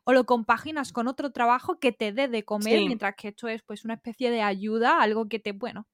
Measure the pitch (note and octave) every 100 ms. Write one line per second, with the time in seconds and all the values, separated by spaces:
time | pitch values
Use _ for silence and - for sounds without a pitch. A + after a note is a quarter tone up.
0 | - B3+ A#3 A#3+ A3 A3+ D4+ D#4 C4 A#3+
1 | A#3 B3+ C#4+ A#3+ A#3+ B3 - F4+ C4 -
2 | G#3+ G#3 C4+ A3+ G#3 G#3 G#3 A3 D4 A3+
3 | G3+ - G#3 - A#3 A3 - G#3 A3+ A3+
4 | A#3+ A3 B3 A#3 G#3 G3 G#3+ A3 A#3+ E4
5 | G#3+ A3 G#3+ A3 G#3 G3+ A#3+ G3 -